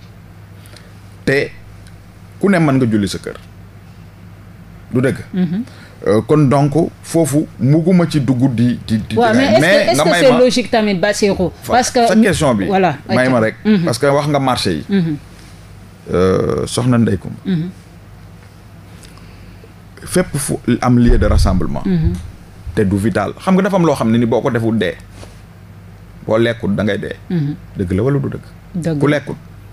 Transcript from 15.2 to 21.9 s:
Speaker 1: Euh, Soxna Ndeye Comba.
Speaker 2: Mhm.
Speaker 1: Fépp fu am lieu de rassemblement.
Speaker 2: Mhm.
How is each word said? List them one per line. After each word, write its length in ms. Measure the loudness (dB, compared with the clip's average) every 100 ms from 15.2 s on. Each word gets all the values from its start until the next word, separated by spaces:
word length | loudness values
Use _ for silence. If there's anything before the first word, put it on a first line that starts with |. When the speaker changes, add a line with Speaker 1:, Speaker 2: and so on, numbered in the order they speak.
| -10 -20 -20 -20 -20 -20 -20 -18 -4
Speaker 1:
Euh, 540 | 0 2 0 0 -4 -4
Soxna 320 | -2 0 2
Ndeye 200 | 2 -2
Comba. 180 | -6 -12
Speaker 2:
Mhm. 240 | -4 -4 -4 -10 -20 -20 -20 -20 -20 -20 -20 -20 -20 -20 -20 -20 -20 -20 -20 -20 -20 -20 -20 -20 -20 -20
Speaker 1:
Fépp 320 | -6 -4 -2 -4
fu 180 | -6 -6 -2 -2
am 180 | 2 2
lieu 200 | 4 4
de 80 | 4
rassemblement. 560 | 2 2 2 -2 -4
Speaker 2:
Mhm. 280 | -2